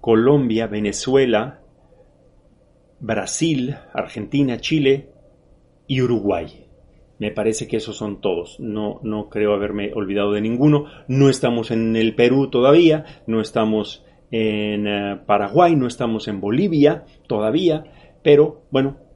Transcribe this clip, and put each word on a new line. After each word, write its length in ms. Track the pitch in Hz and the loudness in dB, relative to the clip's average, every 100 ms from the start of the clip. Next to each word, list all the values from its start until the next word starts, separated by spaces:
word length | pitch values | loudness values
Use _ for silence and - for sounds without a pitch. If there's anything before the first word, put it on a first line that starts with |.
Colombia, 640 | - 110 120 147 127 110 113 | 4 4 6 4 2 -2 -2
Venezuela, 920 | 104 104 101 - 135 127 107 120 - _ _ _ _ _ _ _ _ _ _ _ _ _ _ | -4 -4 -4 0 2 2 0 -2 -12 _ _ _ _ _ _ _ _ _ _ _ _ _ _
Brasil, 760 | 110 107 95 - 165 143 127 147 - | -6 -6 -4 -4 -2 0 -4 -8 -10
Argentina, 640 | - - - 104 139 139 113 | -10 -8 -8 -4 0 0 -2
Chile 520 | - 156 139 143 - _ _ _ _ _ _ _ _ | -2 0 2 0 -2 _ _ _ _ _ _ _ _
y 140 | 131 | -2
Uruguay. 640 | 123 117 101 90 78 - _ _ _ _ _ _ | 0 0 0 -4 -6 -16 _ _ _ _ _ _
Me 120 | 104 | -8
parece 360 | - 113 107 110 | -2 -2 -2 -4
que 100 | 113 | -6
esos 200 | 107 104 | -6 -10
son 240 | 107 98 | -10 -6
todos. 380 | - 85 87 - | -4 -4 -6 -12
No, 400 | 131 107 104 - | -8 -6 -6 -8
no 260 | 110 107 104 | -8 -8 -8
creo 240 | 110 104 | -2 0
haberme 380 | 104 104 101 101 | 0 -2 -6 -6
olvidado 380 | 113 98 101 104 | -6 -4 -2 -2
de 100 | 104 | -2
ninguno. 440 | 110 120 147 147 147 - - | -2 2 2 2 -2 -16 -6
No 220 | 131 139 | 2 2
estamos 420 | 127 127 120 113 | 2 -2 -2 -2
en 240 | 113 113 113 | -2 0 0
el 200 | 113 110 | 0 4
Perú 340 | 120 135 135 | 4 4 0
todavía, 560 | 123 131 151 170 156 151 - - | 2 6 6 6 4 -4 -16 -4
no 120 | 113 | -4
estamos 680 | 107 - 107 107 104 - _ _ _ | -2 -2 0 0 -4 -10 _ _ _
en, 560 | 113 110 107 104 104 104 | -2 -2 -2 -4 -4 -4
eh, 320 | 104 101 98 - | -4 -4 -8 0
Paraguay, 500 | 104 101 127 175 160 | 0 2 2 4 4
no 120 | 123 | 0
estamos 400 | - 120 110 110 | -4 -4 -4 -6
en 140 | 101 | -6
Bolivia 640 | 101 123 196 160 147 151 - _ _ | -2 -2 0 4 4 2 -8 _ _
todavía, 560 | 107 107 139 180 156 - - - _ | -4 -2 0 0 -2 -6 -20 -20 _
pero 400 | - 143 156 156 _ | 4 6 4 0 _
bueno 260 | 139 135 135 - | -2 -2 -6 -20